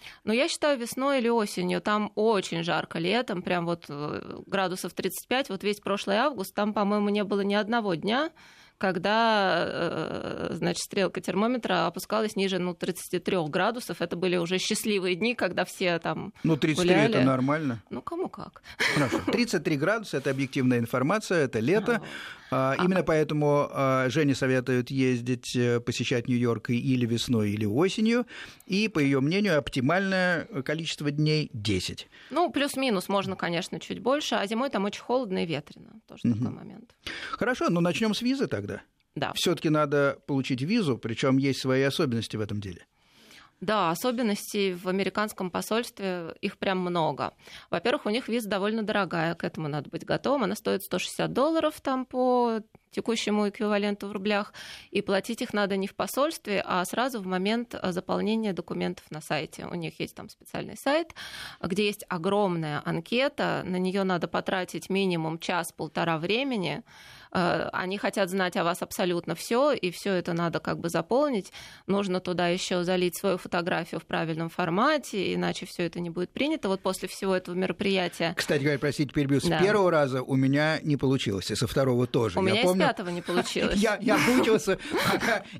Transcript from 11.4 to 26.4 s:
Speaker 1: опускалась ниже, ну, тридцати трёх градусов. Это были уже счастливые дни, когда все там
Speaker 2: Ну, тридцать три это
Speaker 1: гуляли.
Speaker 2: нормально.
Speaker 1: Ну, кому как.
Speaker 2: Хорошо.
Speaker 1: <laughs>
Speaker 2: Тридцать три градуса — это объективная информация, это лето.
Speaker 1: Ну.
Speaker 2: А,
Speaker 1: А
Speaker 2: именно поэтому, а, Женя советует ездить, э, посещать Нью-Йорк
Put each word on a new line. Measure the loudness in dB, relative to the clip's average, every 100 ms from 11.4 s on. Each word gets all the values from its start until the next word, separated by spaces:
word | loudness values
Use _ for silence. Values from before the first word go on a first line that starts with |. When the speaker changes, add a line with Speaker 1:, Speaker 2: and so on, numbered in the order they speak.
| 2 0 0 2 0
Speaker 1:
опускалась | -2 -4 -2 0 0
ниже, | 0 0
ну, | -2 -2
тридцати | -4 -6 -4 -4
трёх | 0 0 0
градусов. | 0 0 -2 -8 -6
Это | -4 0
были | 0 0
уже | 0 0
счастливые | 0 0 0 0 0 0
дни, | 0
когда | 0 0 0 -4
все | -2 0 0
там | -2 -4 -6 -2
Speaker 2:
Ну, | 2 4
тридцать | 4 4
три | 4
это | 6 6
Speaker 1:
гуляли. | 4 4
Speaker 2:
нормально. | 4 2 0 -2 -4 -8
Speaker 1:
Ну, | -10
кому | -8 -6 -6
как. | -8 -14 -16 -20 -4 0
Speaker 2:
Хорошо. | 2 2 0
Speaker 1:
<laughs> | 0
Speaker 2:
Тридцать | 0 2 0
три | 0 0
градуса — | 0 0 -2 -2
это | -2
объективная | -2 0 2 4 4
информация, | 2 0 2 0 2 2 2
это | 2
лето. | 2 2 2 0
Speaker 1:
Ну. | -4 -12 -14 -16 -4
Speaker 2:
А, | 0 2 2
Speaker 1:
А | 2
Speaker 2:
именно | 2
поэтому, | 4 2 2 2 4 4 2
а, | 0 2 2 2
Женя | 4 2 2
советует | 2 2 2 0 0
ездить, | 2 2 2 0 -4 -2 2
э, | 4 2
посещать | 0 -2 0 0 2
Нью-Йорк | 2